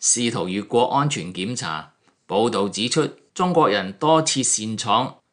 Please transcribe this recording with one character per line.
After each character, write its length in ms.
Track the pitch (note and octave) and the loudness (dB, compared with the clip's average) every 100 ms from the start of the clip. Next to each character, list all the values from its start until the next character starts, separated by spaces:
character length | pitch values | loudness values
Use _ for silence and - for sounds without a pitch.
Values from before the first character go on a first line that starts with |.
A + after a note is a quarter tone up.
試 300 | - - A#2+ | -2 0 0
圖 160 | A2 F2+ | -2 -4
越 100 | F#2+ | -4
過 220 | G2 A#2+ A#2+ | -2 2 2
安 160 | C#3 D3 | 2 0
全 240 | A2 E2+ | -2 -8
檢 240 | F2+ F#2+ B2 | -6 -6 -6
查。 380 | E2+ D#2 D2+ _ _ _ - | -6 -8 -10 _ _ _ -4
報 220 | F#2+ A2+ | 0 2
道 180 | G#2 G2+ | 2 -2
指 220 | F2+ A#2 | -2 -2
出， 180 | D#3 C#3+ - _ | 0 -2 -4 _
中 200 | - F#3 | -4 0
國 160 | E3 C#3 | 4 4
人 240 | G2+ F#2+ | 2 -2
多 260 | G2 D3+ D#3+ | -2 4 4
次 200 | D#3 C3+ | 4 0
擅 340 | B2 - A2 G#2+ | 0 -2 -2 -6
闖 380 | A2+ A2 C#3 - _ | 0 0 0 -6 _